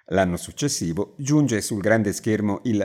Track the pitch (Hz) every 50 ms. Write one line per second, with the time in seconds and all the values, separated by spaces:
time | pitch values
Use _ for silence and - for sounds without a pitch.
0 | _ - 85 95 95 90 87 87 - - - - 147 143 143 - 104 82 82 87
1 | 101 - - - 139 131 147 151 147 131 117 104 98 - 117 101 92 104 110 113
2 | 107 101 90 - - 113 107 104 104 101 98 - - 120 110 101